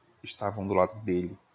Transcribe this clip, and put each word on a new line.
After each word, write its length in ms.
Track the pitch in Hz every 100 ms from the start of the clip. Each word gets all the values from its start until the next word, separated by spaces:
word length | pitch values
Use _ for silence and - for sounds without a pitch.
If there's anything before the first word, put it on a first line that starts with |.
| _ _
estavam 440 | - - 101 104 98
do 60 |
lado 260 | 98 90 -
dele 360 | - 90 90 95 _